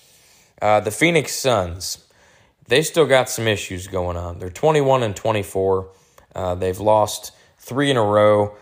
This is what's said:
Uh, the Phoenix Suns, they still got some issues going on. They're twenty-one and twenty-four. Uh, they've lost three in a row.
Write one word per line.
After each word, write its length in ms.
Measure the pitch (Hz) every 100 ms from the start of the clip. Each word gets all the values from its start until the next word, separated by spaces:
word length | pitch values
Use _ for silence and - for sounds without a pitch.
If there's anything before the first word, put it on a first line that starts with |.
| _ _ _ _ _ _
Uh, 200 | 104 107
the 100 | 104
Phoenix 440 | - 165 165 -
Suns, 720 | - 131 110 87 90 - - _ _ _ _ _ _ _
they 140 | 127
still 260 | 160 170 139
got 220 | 131 123
some 180 | - 113
issues 420 | 101 - 92 92
going 280 | 95 87 87
on. 220 | 87 87
They're 100 | 92
twenty-one 540 | - 156 156 135 131
and 120 | 113
twenty-four. 760 | 98 113 107 95 98 95 95 95 - _ _ _
Uh, 200 | 92 92
they've 260 | 90 92 92
lost 520 | 104 107 101 - - - _ _
three 320 | - 127 143
in 80 | 127
a 40 |
row. 540 | 104 104 107 104 104 -